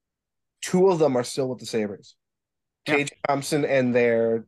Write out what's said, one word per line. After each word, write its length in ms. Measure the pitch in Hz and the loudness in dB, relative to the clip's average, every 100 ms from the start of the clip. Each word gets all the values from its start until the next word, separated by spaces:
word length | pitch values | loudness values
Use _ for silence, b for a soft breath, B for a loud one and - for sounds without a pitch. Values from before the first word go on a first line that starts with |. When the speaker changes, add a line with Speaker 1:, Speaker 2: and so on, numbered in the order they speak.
| _ _ _ _ _ _ | _ _ _ _ _ _
Speaker 1:
Two 300 | - 185 190 | -2 4 4
of 80 | 170 | 4
them 180 | 147 123 | 2 2
are 80 | |
still 240 | 120 - 131 | -2 -4 -6
with 100 | 117 | -6
the 60 | |
Sabres. 520 | 113 117 104 95 - _ _ _ _ _ _ _ - | -6 -4 -4 -8 -18 _ _ _ _ _ _ _ -2
Speaker 2:
Yeah. 100 | 147 | -2
Speaker 1:
Tage 160 | 143 - - | -2 -6 -4
Thompson 380 | 139 139 156 | -4 -2 -2
and 300 | 147 135 127 | 0 0 2
their 460 | 120 120 117 113 113 | 2 2 2 0 -2